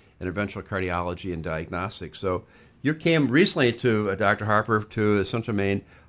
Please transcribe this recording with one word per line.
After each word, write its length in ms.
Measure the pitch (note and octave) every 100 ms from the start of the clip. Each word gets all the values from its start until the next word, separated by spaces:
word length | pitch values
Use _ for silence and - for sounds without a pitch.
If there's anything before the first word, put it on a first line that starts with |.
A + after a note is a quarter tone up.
| _ _
interventional 420 | F#2 F#2 G2+ G#2
cardiology 680 | - G2 F2+ F2 F2 F2+ F#2+
and 100 | E2
diagnostics. 720 | E2 D#2+ E2 F2 G2 - E2 -
So 280 | G2 F2+ - - - _
you 140 | C3+ D#3
came 320 | E3+ D#3+ C3
recently 460 | C#3 G3 F3 B2
to, 380 | A#2 B2 G#2+ G2+
uh, 40 | F#2+
Doctor 300 | G2+ G#2 G#2+
Harper 360 | G#2+ A2 G#2+
to 360 | G#2 A2+ G#2 G#2
the 80 | F#2
Central 300 | A#2 A#2 G2+
Maine 280 | G2 G2 - -